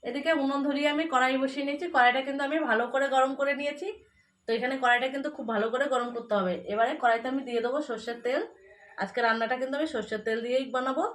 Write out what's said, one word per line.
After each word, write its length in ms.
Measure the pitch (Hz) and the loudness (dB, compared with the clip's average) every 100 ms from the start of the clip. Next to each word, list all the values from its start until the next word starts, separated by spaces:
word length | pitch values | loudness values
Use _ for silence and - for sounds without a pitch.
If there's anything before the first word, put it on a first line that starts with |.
এদিকে 280 | 233 254 302 311 | -6 -4 0 2
উনুন 180 | 269 285 277 | 2 0 0
ধরিয়ে 220 | 285 294 | 2 2
আমি 100 | 294 330 | 2 2
কড়াই 240 | 262 254 262 | 4 4 2
বসিয়ে 220 | 262 285 277 | 0 -2 -4
নিয়েছি। 200 | 285 349 | -2 0
কড়াইটা 260 | 285 247 254 269 | 6 6 6 0
কিন্তু 140 | 277 285 | -2 0
আমি 80 | 311 302 | 0 2
ভালো 160 | 220 247 | 2 2
করে 140 | 269 269 | 0 2
গরম 180 | 262 262 269 | 4 2 2
করে 120 | 277 277 | 0 0
নিয়েছি। 280 | 285 294 381 427 - _ _ _ | -2 -6 -8 -10 -16 _ _ _
তো 40 | - 226 | -4 -2
এখানে 180 | 247 269 | -2 0
কড়াইটা 260 | 254 240 262 | 2 4 2
কিন্তু 140 | 269 277 302 | -4 -6 -6
খুব 100 | 220 | -4
ভালো 120 | 220 226 | 0 0
করে 120 | 247 277 | 0 0
গরম 140 | 254 240 240 | 0 -2 -6
করতে 180 | 233 208 | -2 0
হবে। 160 | 185 180 - | 0 -2 -4
এবারে 200 | 208 233 302 | 0 0 2
কড়াইতে 240 | 240 233 247 | 2 2 0
আমি 100 | 262 262 | -4 -2
দিয়ে 120 | 240 | -2
দেবো 140 | 233 277 302 | 0 -2 -4
সর্ষের 300 | 226 - 233 | -6 -6 -6
তেল। 160 | 240 277 453 - - - - - | -2 -2 -4 -10 -20 -20 -20 -8
আজকে 160 | 196 - 233 | -6 0 0
রান্নাটা 300 | 226 226 254 | 2 0 -2
কিন্তু 140 | 262 277 | -2 -2
আমি 100 | 311 | -2
সর্ষের 260 | 247 214 214 214 | -2 -4 -4 -2
তেল 120 | 220 233 | -2 0
দিয়েই 200 | 254 254 247 | 0 0 -2
বানাবো। 280 | 254 269 392 | -2 0 -2